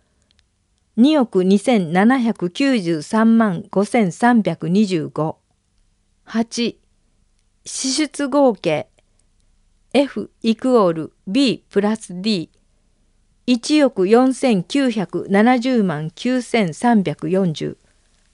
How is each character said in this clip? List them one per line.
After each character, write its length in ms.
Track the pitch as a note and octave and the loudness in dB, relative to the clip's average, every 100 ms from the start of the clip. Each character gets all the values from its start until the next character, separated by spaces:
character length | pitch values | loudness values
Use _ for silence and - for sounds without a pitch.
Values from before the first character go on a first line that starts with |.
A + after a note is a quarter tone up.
| _ _ _ _ _ _ _ _ _ | _ _ _ _ _ _ _ _ _
二 260 | - C4+ D#4 | 2 4 4
億 220 | A3+ F#3 | 0 0
二 160 | F#3 G3+ | 2 2
千 340 | - A#3 D#3+ | 2 0 0
七 260 | F3+ G#3+ C4+ | 2 2 2
百 300 | A3+ G3 F3 | 0 -4 -6
九 280 | - C#4 B3 | -2 0 0
十 220 | E3+ D#3+ | -2 -4
三 380 | D3 A3 A3+ A3+ | -2 0 2 4
万 260 | G#3+ E3 - | 2 -2 -4
五 120 | F#3+ | -4
千 280 | G#3 A#3 F#3+ | 0 0 0
三 300 | - A#3+ A#3+ | 0 2 2
百 140 | F3+ E3 D#3+ | 0 -4 0
二 180 | F#3+ G#3 | 0 2
十 200 | F3 C#3 | -2 -4
五。 300 | D3+ D#3 - _ _ _ _ _ _ _ _ - | -4 -6 -8 _ _ _ _ _ _ _ _ -8
八、 480 | A3+ A#3 - A#3 - _ _ _ _ _ _ _ _ | -4 -4 -4 -6 -6 _ _ _ _ _ _ _ _
支 280 | - - C4 | -14 -8 -6
出 360 | C4 D4+ - C#4+ | -4 -4 -4 -2
合 240 | C#4+ C4+ | 2 2
計、 340 | G3+ E3+ D3 - _ _ _ _ _ _ _ _ _ _ | 0 -2 -4 -6 _ _ _ _ _ _ _ _ _ _
エ 120 | B3 | -2
フ 280 | C#4 G#3+ - _ | -2 -4 -12 _
イ 140 | A3+ A3+ | -4 -2
コ 320 | C4 B3 F#3 | 2 2 2
ー 40 | |
ル 200 | E3 A2+ _ - | 0 -8 _ -4
ビ 380 | A3 C4+ - _ | 0 0 -2 _
ー 40 | |
プ 80 | G3+ | -2
ラ 140 | G#3 | -2
ス 260 | A3 - F3+ | -4 -8 -8
デ 100 | G#3 | -4
ィ 120 | G3 | -4
ー。 60 | D#3 _ _ _ _ _ _ _ _ _ - | -6 _ _ _ _ _ _ _ _ _ -2
一 360 | B3 - D4+ | -2 0 2
億 240 | C4+ - F#3 | 2 2 2
四 260 | A#3 C4 | 4 2
千 300 | B3+ C4 G3 | 0 0 0
九 260 | - C#4+ C4+ | 0 -2 -2
百 360 | A3 F3 F3 - | -2 -4 -6 0
七 300 | G3 A3+ B3+ | 2 4 2
十 220 | B3+ B3 | 0 0
万 260 | F#3+ D3+ D#3 - | 0 -4 -8 -6
九 240 | B3 B3+ | -4 -4
千 320 | A#3 A#3+ F3+ | -2 -2 -2
三 280 | D3 A#3+ A3+ | -2 2 2
百 240 | E3+ D3 D#3 | 0 -4 -4
四 240 | F#3 F#3 | -2 -2
十。 260 | D3 - - _ _ _ _ _ | -4 -8 -10 _ _ _ _ _